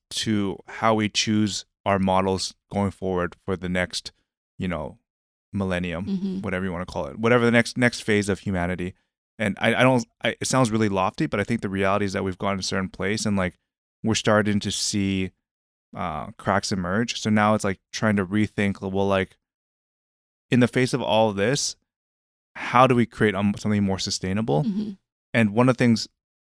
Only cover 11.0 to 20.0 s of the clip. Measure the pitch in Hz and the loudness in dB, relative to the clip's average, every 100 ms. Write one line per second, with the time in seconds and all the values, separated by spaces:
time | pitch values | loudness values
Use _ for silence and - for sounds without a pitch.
11 | 92 - 156 107 101 117 107 95 98 101 | 0 0 -2 -2 -2 -2 -2 0 2 2
12 | 101 95 95 90 101 98 90 95 95 - | 0 -2 -4 -4 -4 -4 -4 -4 -4 -4
13 | 95 107 110 101 90 - _ _ _ _ | -4 -2 0 0 -2 -4 _ _ _ _
14 | 110 107 - 107 104 101 101 - - 107 | -2 0 2 4 4 0 -2 -4 -2 -2
15 | 98 95 92 - _ _ _ _ _ - | 0 0 -4 -8 _ _ _ _ _ -10
16 | 92 76 55 - - 98 - 95 87 98 | -8 -8 -10 -8 0 0 0 -4 -2 -2
17 | 233 - 113 107 104 107 101 95 _ - | -2 -4 0 2 4 2 0 -6 _ -2
18 | 110 104 92 104 104 - 101 95 98 95 | 0 0 0 0 0 0 -2 -2 -4 -2
19 | 98 98 95 _ _ _ _ _ _ _ | 0 0 -2 _ _ _ _ _ _ _